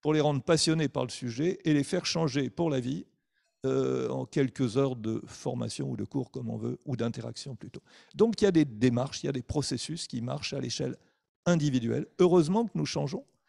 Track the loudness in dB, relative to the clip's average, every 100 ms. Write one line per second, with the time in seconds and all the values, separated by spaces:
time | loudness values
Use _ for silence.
0 | 2 4 4 2 2 2 4 2 2 0
1 | -4 -6 -8 -2 -2 0 2 2 2 -2
2 | -2 -2 0 0 -2 -2 0 0 -2 -6
3 | -8 _ _ _ _ _ 0 0 0 0
4 | -2 -4 -4 0 0 0 0 2 0 -2
5 | -4 -6 -8 -10 -6 -4 -6 -6 -6 -6
6 | -6 -6 -6 -8 -8 -6 -6 -8 -8 -4
7 | -4 -4 -10 -12 -12 -14 -14 -18 _ -20
8 | -20 2 2 4 4 6 4 4 4 4
9 | -2 -4 -4 -4 -4 -4 -2 -4 -6 -8
10 | -8 -6 -6 -6 -6 -6 -6 -4 -6 -6
11 | _ _ _ _ 2 4 4 2 2 -2
12 | -4 4 6 6 4 2 0 -2 -2 -2
13 | -4 -6 -12 _